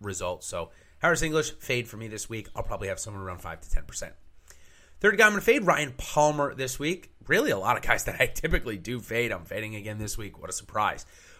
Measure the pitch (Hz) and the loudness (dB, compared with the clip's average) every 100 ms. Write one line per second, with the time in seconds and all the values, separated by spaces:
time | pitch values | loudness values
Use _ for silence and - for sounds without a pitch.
0 | 104 92 90 90 - 90 82 - - - | -8 -4 -4 -4 -6 -8 -8 -12 -20 0
1 | 165 160 160 156 151 - - 123 120 107 | 2 4 2 0 -2 -6 -2 -2 -2 -8
2 | 113 107 - 113 101 - - 104 98 92 | -10 -10 -8 -8 -8 -6 -4 -4 -4 -6
3 | - 98 92 90 - 82 - - - - | -8 -8 -8 -8 -10 -10 2 2 2 -8
4 | - - - - - - - - - - | -10 -14 -20 -20 -20 -20 -20 -20 -20 2
5 | 208 202 214 208 - 240 185 147 143 127 | 4 8 6 6 4 4 6 4 2 -6
6 | - 156 151 151 139 - 131 - 147 - | -2 4 4 4 -2 -2 -6 -4 -4 -4
7 | - - - 175 285 101 98 117 - 113 | -8 -14 0 2 4 2 2 2 2 2
8 | - - 127 - 165 175 123 101 95 123 | 0 0 0 2 0 0 0 -6 -6 -6
9 | - 113 117 95 85 98 107 107 104 107 | -4 -2 0 -2 -6 -6 -6 -8 -8 -6
10 | 107 - 101 - 90 - - 107 101 - | -6 -6 -8 -12 -10 -10 -6 0 0 0
11 | - - - - | -10 -20 -20 -14